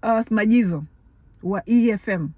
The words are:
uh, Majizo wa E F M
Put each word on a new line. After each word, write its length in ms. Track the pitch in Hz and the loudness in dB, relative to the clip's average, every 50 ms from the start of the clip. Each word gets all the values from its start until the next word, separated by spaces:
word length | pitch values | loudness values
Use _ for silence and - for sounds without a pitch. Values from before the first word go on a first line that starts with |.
| - | 0
uh, 260 | 226 226 220 226 - | 0 0 0 0 0
Majizo 540 | 220 214 202 220 233 247 226 180 170 147 151 - _ _ _ - _ _ _ _ _ _ - | -2 0 2 4 4 4 2 2 -2 -4 -8 -12 _ _ _ -20 _ _ _ _ _ _ -8
wa 200 | 180 196 190 - - | -6 -6 -6 -2 2
E 180 | 233 240 233 | 2 2 4
F 200 | 233 214 196 - | 2 0 -2 -4
M 220 | - 196 175 156 147 160 | -6 -4 -4 -4 -8 -10